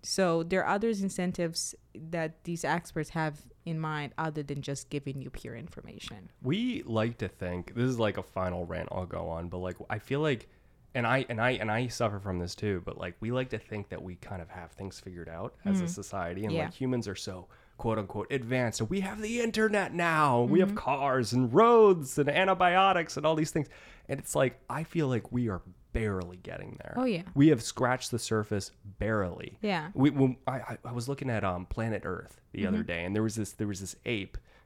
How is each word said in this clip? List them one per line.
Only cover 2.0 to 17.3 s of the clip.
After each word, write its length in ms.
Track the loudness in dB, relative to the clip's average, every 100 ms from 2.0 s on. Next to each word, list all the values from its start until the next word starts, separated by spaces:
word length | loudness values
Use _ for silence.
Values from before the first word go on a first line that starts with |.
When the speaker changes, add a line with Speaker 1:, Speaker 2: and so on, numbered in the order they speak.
| -6 -4 -4 -6
Speaker 1:
these 200 | -8 -4
experts 460 | 0 -2 -2 -6 -4
have 300 | -2 -2 -4 -18 -14 -8
in 140 | -4
mind 340 | -4 -4 -6 -4
other 260 | -4 -4
than 180 | -6 -6
just 280 | -6 -8 -6
giving 320 | -8 -6 -8
you 80 | -10
pure 260 | -12 -12 -12
information. 760 | -14 -16 -16 -14 -14 -14 -18 _
Speaker 2:
We 420 | -2 0 0 -4
like 340 | -2 0 0 -2
to 80 | -8
think, 460 | -6 -6 -6 -6 -2
this 100 | 0
is, 80 | 2
like, 180 | 0 0
a 60 |
final 420 | -6 -4 -2 -2 -6
rant 240 | -6 -6
I'll 140 | -6 -6
go 200 | -6 -6
on, 200 | -6 -6
but, 80 | -6
like, 200 | -6 -8 -8
I 80 | -8
feel 200 | -4 -2
like, 280 | 0 -2 -6 -20 _ _ -8
and 120 | -2 2
I, 180 | 2 0
and 120 | 0
I, 100 | 0
and 200 | 2 0
I 160 | 0 0
suffer 320 | 0 0 0
from 180 | -4 -2
this 140 | -4
too, 280 | -2 -2 -2 -4
but, 120 | -8
like, 160 | -8 -6
we 100 | -2
like 180 | -2 -2
to 80 | -6
think 320 | -6 -10 -8
that 120 | -10
we 140 | -10 -12
kind 240 | -10 -10
of 80 | -10
have 220 | -14 -16
things 260 | -12 -12 -10
figured 300 | -14 -12 -10
out 260 | -8 -10 -6 0
as 160 | 0
a 40 | 0
Speaker 1:
Mm. 40 |
Speaker 2:
society, 540 | -6 -8 -6 -6 -4 -4
and, 80 |
Speaker 1:
Yeah. 120 | -2 -4
Speaker 2:
like, 80 | -4
humans 320 | -2 -2 -4
are 80 | -8
so, 320 | -10